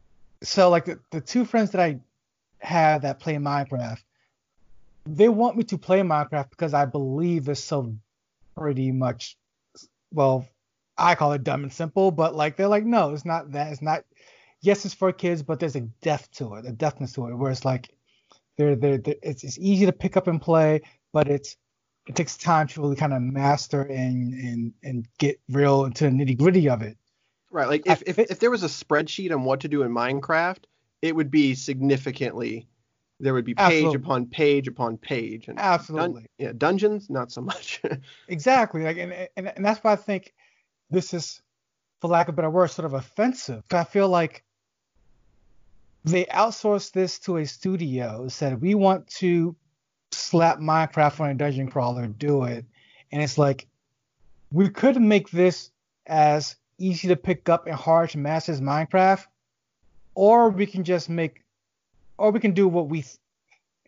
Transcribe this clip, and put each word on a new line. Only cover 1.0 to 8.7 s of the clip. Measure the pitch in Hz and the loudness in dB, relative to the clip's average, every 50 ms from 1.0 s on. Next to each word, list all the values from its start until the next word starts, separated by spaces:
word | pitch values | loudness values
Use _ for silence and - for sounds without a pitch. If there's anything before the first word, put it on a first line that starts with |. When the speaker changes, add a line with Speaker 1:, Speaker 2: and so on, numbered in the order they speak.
| _ _ | _ _
Speaker 1:
the | - 156 | -10 -10
two | - - - 247 233 | -8 -2 -2 -2 0
friends | - - 226 214 - | 0 0 0 0 0
that | - 190 | 2 0
I | 175 165 143 123 - _ _ _ _ _ _ _ _ _ _ _ | 0 0 0 -4 -10 _ _ _ _ _ _ _ _ _ _ _
have | - - 165 165 160 156 156 151 | -8 -2 2 4 4 4 4 2
that | 139 139 - - | 0 -4 -6 -6
play | - 165 151 | -6 -4 -4
Minecraft, | 147 143 143 143 143 139 135 139 123 120 113 117 - _ _ _ _ _ _ _ _ _ _ _ _ _ - - - - - _ - - | -2 -2 -2 -2 -2 -2 -4 -6 -6 -6 -8 -10 -12 _ _ _ _ _ _ _ _ _ _ _ _ _ -20 -20 -20 -20 -20 _ -16 -12
they | 156 156 147 214 240 | -6 2 4 4 6
want | 220 208 240 240 - | 6 4 2 0 0
me | 233 214 | -2 -4
to | - 202 | -4 -6
play | 147 - - 185 196 | -6 0 2 2 2
Minecraft | 190 175 151 151 147 135 156 147 135 - | 2 2 0 0 -2 -2 -4 -6 -6 -6
because | _ - 175 156 147 | _ -6 -4 0 0
I | 143 143 | 0 0
believe | 127 - 147 135 131 131 147 170 175 170 160 131 143 | 0 -2 -4 -4 -4 -2 -2 0 0 0 -2 -2 -4
it's | 143 - - | -6 -6 -6
so | - 160 139 123 117 110 107 - _ _ _ _ _ _ _ _ _ _ | -4 -4 -4 -4 -6 -8 -12 -16 _ _ _ _ _ _ _ _ _ _
pretty | - 156 147 | -6 -4 -4